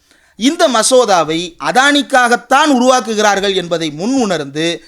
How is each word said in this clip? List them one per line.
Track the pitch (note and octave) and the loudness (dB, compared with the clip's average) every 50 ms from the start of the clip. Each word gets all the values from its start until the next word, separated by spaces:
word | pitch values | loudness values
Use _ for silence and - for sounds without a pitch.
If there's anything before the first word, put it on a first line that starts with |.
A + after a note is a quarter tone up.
| _ _ _ _ _ _ _ | _ _ _ _ _ _ _
இந்த | - G#3+ C#4 E4 E4+ E4+ | -2 -2 -2 0 2 0
மசோதாவை | C#4+ A#3+ A3 G#3+ - C4 B3+ A#3+ G3+ F#3+ E3+ D#3 D3+ D#3+ E3 F3+ E3 - - C#3+ | 0 0 0 0 2 2 2 2 2 2 0 0 -2 -4 -6 -6 -10 -12 -8 -6
அதானிக்காகத்தான் | D#3+ F3 B3 C4+ C#4+ C#4+ C#4+ - - C4+ B3 B3 A3+ A#3+ - - - C4 C#4 D#4+ D4+ | -2 0 2 2 2 2 0 -2 0 0 2 2 2 0 -2 0 0 0 2 2 2
உருவாக்குகிறார்கள் | C4+ A#3+ B3 B3+ C4 B3+ G3+ A3+ A3 G#3 G#3+ G#3 G3 F#3+ G3 G3+ F#3+ | 2 2 4 2 2 2 0 -2 -2 0 0 2 0 0 -2 -2 -2
என்பதை | F#3 F3 E3 F3 D#3+ E3 D#3 | -2 -4 -4 -4 -4 -4 -6
முன் | C#3+ D3+ F#3 A#3+ C4+ C4+ | -6 -6 -4 -2 0 0
உணர்ந்து, | A3+ G3 F3 D3+ C#3+ C#3 C#3 D3+ E3 E3+ E3+ - - | 0 -2 -2 -4 -6 -8 -6 -4 -4 -4 -4 -6 -10